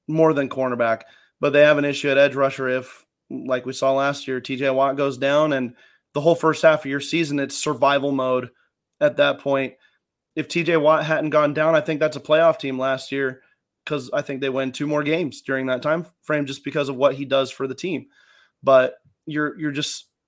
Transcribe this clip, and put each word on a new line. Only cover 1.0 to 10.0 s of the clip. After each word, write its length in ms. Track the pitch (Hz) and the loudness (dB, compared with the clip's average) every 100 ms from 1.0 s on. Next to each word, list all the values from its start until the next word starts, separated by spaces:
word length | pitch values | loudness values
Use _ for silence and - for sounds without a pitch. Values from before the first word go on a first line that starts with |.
| - _ _ - | -6 _ _ -4
but 120 | 143 | 2
they 100 | 143 | 6
have 160 | 151 147 | 6 6
an 80 | 143 | 2
issue 240 | 139 143 | -2 0
at 80 | 135 | 4
edge 180 | 139 131 | 4 4
rusher 320 | 135 131 131 | -2 0 -2
if, 380 | 127 123 - _ _ - | -4 -6 -16 _ _ -14
like 360 | 131 123 127 127 | -10 -4 -4 -4
we 80 | |
saw 200 | 127 135 | -2 0
last 340 | 135 139 139 - | 2 0 -2 -6
year, 120 | 127 | -6
T 160 | 127 131 | -6 -4
J 140 | 139 | 0
Watt 280 | 131 135 139 | 2 0 0
goes 200 | 143 123 | -2 -2
down 360 | 135 143 156 | 0 2 2
and 220 | 139 123 - _ _ _ | 0 -4 -8 _ _ _
the 80 | 147 | -2
whole 140 | 147 170 | 2 2
first 260 | 160 151 | 2 4
half 240 | 160 151 139 | 4 4 0
of 60 | |
your 100 | 139 | -6
season, 380 | 139 165 160 143 | -2 -2 -2 -2
it's 180 | 135 - | -4 -4
survival 540 | - 127 139 143 139 | -4 0 2 2 0
mode 380 | 139 131 127 120 _ _ _ _ - | -2 0 -2 -4 _ _ _ _ -2
at 160 | 147 147 | 0 2
that 220 | 143 139 | 0 0
point. 340 | 143 135 131 - _ _ | -2 -2 -2 -10 _ _